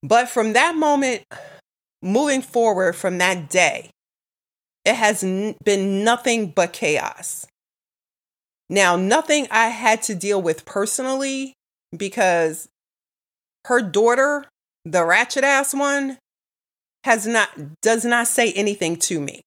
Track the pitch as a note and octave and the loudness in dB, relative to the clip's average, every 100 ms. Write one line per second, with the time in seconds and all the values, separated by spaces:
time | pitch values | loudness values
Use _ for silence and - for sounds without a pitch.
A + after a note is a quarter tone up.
0 | C#3 A#3 B3 - A3 A3 D#4+ E4 D4+ C#4+ | 4 2 2 0 0 2 2 2 2 2
1 | C4+ A#3 _ - - - _ _ _ _ | 0 -4 _ -20 -20 -20 _ _ _ _
2 | F3+ G#3+ D4 C4+ B3+ A#3+ A3+ F#3 F#3 F3 | -2 0 2 0 -2 0 2 2 0 0
3 | F#3+ F3+ F3+ F#3 D3 F#3 E3+ - - _ | -4 0 0 0 0 2 2 0 -12 _
4 | _ _ _ _ _ _ _ _ - A#3+ | _ _ _ _ _ _ _ _ 0 2
5 | G#3+ G#3+ F#3+ F#3+ G#3 - - G3 G3 G3 | 2 0 -2 -2 -4 -4 0 0 0 0
6 | G#3+ B3 B3+ A#3 G3+ D3+ F3 - F3 D3 | 0 0 0 -2 -2 0 -2 -2 -2 -2
7 | - - - - - _ _ _ _ _ | -4 -10 -12 -12 -16 _ _ _ _ _
8 | _ _ _ _ _ _ _ G3 F#3 F3 | _ _ _ _ _ _ _ 2 4 2
9 | F#3 C4 D#4 D4+ C4 G#3+ A3+ A3+ A#3 A3 | 2 0 2 -2 0 0 0 0 0 0
10 | - G3 G3+ G3+ E3+ D#3+ - - G#3+ - | -2 -6 -2 -2 -2 -4 -6 -6 -4 -4
11 | C4 C4+ C4+ C4+ C4+ _ _ _ _ E3 | -4 -4 -4 -6 -8 _ _ _ _ -10
12 | G3 G3 F#3+ E3+ E3 D#3 - _ _ _ | -8 0 2 2 0 -2 -14 _ _ _
13 | _ _ _ _ _ _ - B3 G#3 G3 | _ _ _ _ _ _ -2 0 0 2
14 | A3+ B3 C4+ D4 C#4 _ _ _ E3 F3 | 2 4 2 0 -6 _ _ _ -2 0
15 | E3+ F#3+ B3 - C#4 C#4 C#4 C#4 C#4+ C#4+ | 4 4 2 0 2 2 0 -2 -2 -2
16 | C4+ C4 _ _ _ _ _ _ _ _ | -4 -8 _ _ _ _ _ _ _ _
17 | - A3 G#3 A#3 G#3 - D3 D#3 A3 A3+ | 0 0 2 0 0 -4 -16 -4 0 0
18 | A#3 A#3+ A#3+ - A#3 F#3+ G#3 G3+ E3 E3+ | 2 0 0 0 0 0 -2 -2 -4 -2
19 | - E3+ C#3+ - | -4 -4 -6 -12